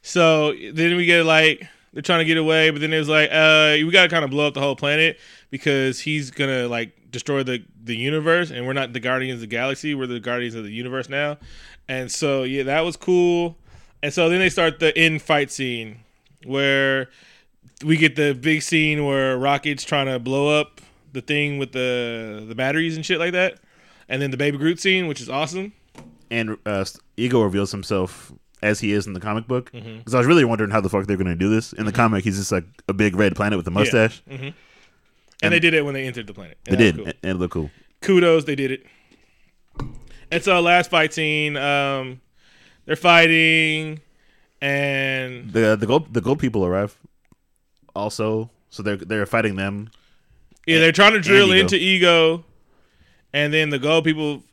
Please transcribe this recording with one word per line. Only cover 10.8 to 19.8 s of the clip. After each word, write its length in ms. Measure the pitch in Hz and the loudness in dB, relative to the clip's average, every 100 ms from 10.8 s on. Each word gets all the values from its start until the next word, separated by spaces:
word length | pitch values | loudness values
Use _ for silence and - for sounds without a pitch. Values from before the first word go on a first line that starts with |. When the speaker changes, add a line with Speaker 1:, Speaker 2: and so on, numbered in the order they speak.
| 123 131 127 | -8 -10 -8
Speaker 1:
now. 300 | 135 147 147 - - - - - | -6 -6 -8 -16 -20 -20 -20 -10
And 220 | 131 127 | -10 -8
so, 300 | - 147 135 | -4 -2 -2
yeah, 220 | 127 139 | -2 -4
that 160 | 131 151 | -2 -2
was 140 | 170 165 | -2 -4
cool. 580 | - 180 175 175 170 - _ - - _ | 0 2 2 0 -2 -8 _ -20 -20 _
And 100 | 147 | -6
so 160 | 180 165 | 0 2
then 120 | 180 | 2
they 100 | 185 | 0
start 280 | 190 165 - | 2 0 2
the 160 | 160 151 | 2 6
end 240 | 165 156 | 4 2
fight 280 | - 151 139 | 0 0 0
scene 480 | - 131 117 110 113 _ _ _ _ | -6 -6 -8 -12 -18 _ _ _ _
where 640 | - 135 139 139 135 135 127 _ _ _ _ _ _ _ | -8 -2 0 2 0 -2 -6 _ _ _ _ _ _ _
we 120 | 156 160 | 0 2
get 200 | 156 131 | 2 2
the 180 | 147 | -2
big 260 | 131 143 156 | 0 -2 -2
scene 440 | - 160 156 151 143 | 0 0 0 -2 -2
where 320 | 135 131 127 | 0 0 0
Rocket's 460 | 139 143 151 139 | 0 -2 -4 -8